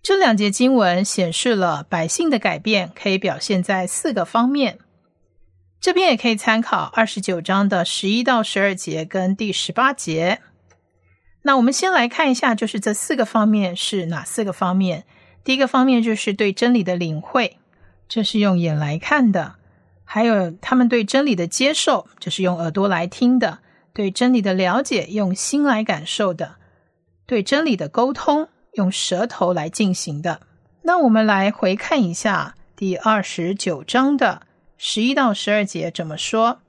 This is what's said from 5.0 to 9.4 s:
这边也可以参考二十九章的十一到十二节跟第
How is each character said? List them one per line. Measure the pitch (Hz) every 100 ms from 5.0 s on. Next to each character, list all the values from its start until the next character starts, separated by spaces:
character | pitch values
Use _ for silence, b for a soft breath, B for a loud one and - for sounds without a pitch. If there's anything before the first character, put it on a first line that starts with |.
| _ _ _ _ _ _ _ _
这 | -
边 | 349 370
也 | 240
可 | 240
以 | 214
参 | - 220
考 | 233 180 156
二 | -
十 | 220 -
九 | 190 175
章 | 170 190 202
的 | 190
十 | 170 - 196
一 | 226
到 | 247 240
十 | 220 196
二 | 196
节 | 190 - 160
跟 | 160 190 185
第 | 196